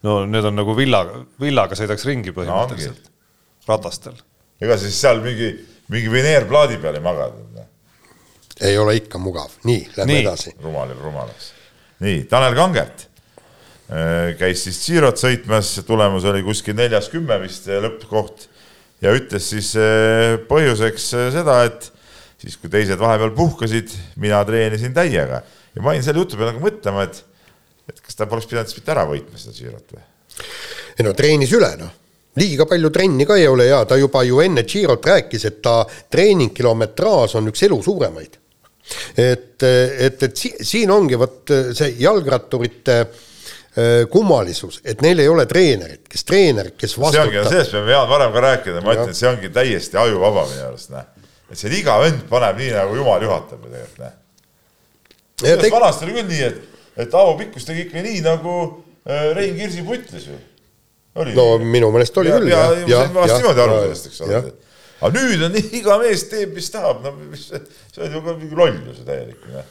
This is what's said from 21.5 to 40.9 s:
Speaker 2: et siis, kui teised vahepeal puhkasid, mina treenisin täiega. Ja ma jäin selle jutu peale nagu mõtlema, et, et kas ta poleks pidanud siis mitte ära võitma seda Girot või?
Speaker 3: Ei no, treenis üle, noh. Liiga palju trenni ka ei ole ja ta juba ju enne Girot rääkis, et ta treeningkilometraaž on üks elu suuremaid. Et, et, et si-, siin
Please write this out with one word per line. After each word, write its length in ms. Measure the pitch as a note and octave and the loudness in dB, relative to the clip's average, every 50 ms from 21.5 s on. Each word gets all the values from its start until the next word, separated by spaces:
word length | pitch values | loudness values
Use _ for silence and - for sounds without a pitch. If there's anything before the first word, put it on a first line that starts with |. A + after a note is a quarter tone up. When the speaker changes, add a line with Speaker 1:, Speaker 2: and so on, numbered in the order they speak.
| C3 B2 A#2+ A#2+ | 4 4 4 2
Speaker 2:
et 220 | - - - - _ _ _ _ - - - - _ _ | 0 -8 -20 -20 _ _ _ _ -20 -20 -20 -20 _ _
siis, 140 | - - - - | -20 -20 -18 -16
kui 100 | - F2 | -14 -2
teised 300 | F2+ G#2 G#2+ F#2+ G2 F2+ | 0 0 0 0 0 0
vahepeal 320 | G#2+ A2+ A2+ G#2+ A2 A2 G#2 C3 | 2 2 2 2 0 -2 0 0
puhkasid, 560 | E3+ D#3+ - - A#2 A2 A2 A#2 A2+ - - F#2+ - - - | 0 0 0 -2 -6 -2 -2 -4 -4 -6 -14 -16 -18 -16 -12
mina 260 | - G2+ G#2 G#2 G2+ G#2 | -6 -2 0 0 0 0
treenisin 480 | G2+ A2 A#2 A2 A2 G#2+ G#2+ A#2 B2+ | 0 0 0 0 -2 -2 -4 -6 -4
täiega. 520 | C3 E3 F3+ E3+ A#2+ E2+ C#2+ B1+ B1+ B1 - - _ _ _ _ _ | -2 0 0 0 0 -2 -2 -2 -6 -10 -10 -14 _ _ _ _ _
Ja 60 | - | -4
ma 120 | G#2 C#3 E3 | -2 -2 -2
jäin 80 | D#3+ | 0
selle 160 | B2 C#3+ D3 E3 F#3 | -2 -2 0 0 -2
jutu 100 | F3+ - | -2 -4
peale 200 | G2+ A2 A#2 A2+ | -4 -4 -4 -4
nagu 100 | A#2+ D#3 | -2 -4
mõtlema, 400 | G#3 G#3+ G#3+ - G#2 G2 G2 G2 | -4 -4 -4 -6 -4 -2 -2 -4
et, 160 | F#2 - - _ _ _ _ _ _ _ _ _ _ _ _ _ - | -4 -6 -16 _ _ _ _ _ _ _ _ _ _ _ _ _ -20
et 120 | - - | -20 -20
kas 140 | _ - - | _ -20 -8
ta 120 | - G#2+ | -8 -6
poleks 200 | G2+ A2+ A2+ G#2+ | -6 -6 -8 -8
pidanud 200 | - A#2+ A#2 A2 - | -6 -6 -6 -6 -6
siis 80 | - - | -12 -12
mitte 100 | - - D#3+ | -8 -4 -2
ära 120 | C3 F2 | -2 -2
võitma 320 | D2+ D2 C#2+ - - - G#1 | -2 -4 -8 -10 -14 -20 -20
seda 160 | - A1 A1 | -20 -20 -20
Girot 400 | A1+ B1 B1 A1 G#1+ _ _ - | -18 -18 -18 -18 -20 _ _ -20
või? 80 | - - _ _ _ _ _ - - - - - - - - - - - - - - | -20 -20 _ _ _ _ _ -20 -20 -18 -16 -16 -16 -16 -16 -16 -16 -18 -18 -6 -2
Speaker 3:
Ei 60 | A#2 | -2
no, 60 | G#2 F#2+ | -2 0
treenis 360 | - - D3+ D#3 D3 C3+ B2 | 0 2 2 4 2 2 2
üle, 200 | F#3+ A#3+ G3 G2+ D#2 D2+ | 4 4 2 2 0 -8
noh. 120 | E2 E2+ - _ _ _ _ _ _ _ _ | -14 -18 -18 _ _ _ _ _ _ _ _
Liiga 280 | B2+ A2 G#2 C#3+ C3+ D#3 | -2 0 0 2 2 2
palju 240 | D3+ F3+ E3+ D#3+ D#3 | 2 2 2 2 2
trenni 360 | D#3 G3+ F#3 G3 D3+ C3 C#3+ | 2 2 2 2 2 2 2
ka 100 | - G#3 | 4 6
ei 100 | G3 E3+ | 6 6
ole 200 | C#3+ C3 B2+ B2 | 6 6 6 6
ja 180 | B2 C#3 C3+ A2 | 6 6 4 4
ta 100 | - C3 | 4 4
juba 260 | C3+ C#3 C3+ C#3 C3+ B2+ | 4 4 4 4 2 2
ju 140 | B2 B2 C3+ | 4 4 4
enne 220 | D#3+ F#3+ E3+ C3 A2+ | 4 4 2 0 -2
Girot 400 | - - G3+ G3+ E3 B2 - - | -2 -2 -2 2 2 0 2 2
rääkis, 380 | - G3 F#3 - - - A2 - | 2 2 2 2 -2 -8 -4 -4
et 180 | G#2+ - - | -6 -6 -2
ta 200 | - B2+ A#2 A#2 G#2+ - - - - _ | 0 2 2 2 2 -2 -6 -20 -12 _
treeningkilometraaž 1200 | - D3+ F#3 G#3+ G3+ F3 C3 G#2 - - B2 A#2+ A2+ A2+ A2+ G#2+ - - - A3 G#3 D#3 A#2+ A2 - A2+ | 0 2 4 4 4 4 2 0 0 0 2 2 2 2 0 -4 -2 -2 0 2 4 4 2 2 0 -2
on 120 | A2 A2 | -2 -2
üks 120 | G#2+ - - | -2 2 2
elu 160 | G3+ G3+ F#3 | 2 2 2
suuremaid. 560 | - F3 G#3 F3 C#3 F#2 D#2+ D#2 D#2 - - _ _ _ _ _ _ _ _ _ _ - - - - - - | 0 -2 -2 0 -2 -4 -4 -8 -16 -18 -20 _ _ _ _ _ _ _ _ _ _ -14 -14 -12 -12 -6 0
Et, 460 | - A#2 B2+ B2 A#2+ - - _ _ | 2 2 2 2 0 -4 -20 _ _
et, 600 | C3+ B2+ B2+ B2 B2+ B2+ C#3 C3 B2+ C3+ C3+ - | 2 4 4 4 4 2 0 0 0 0 2 0
et 140 | C#3 B2+ - | -2 -2 -2
si-, 180 | - - B3 - - | -6 -8 -8 -10 -8
siin 300 | A2+ - - C#3 A#3 F#3+ | -8 -4 -2 0 2 4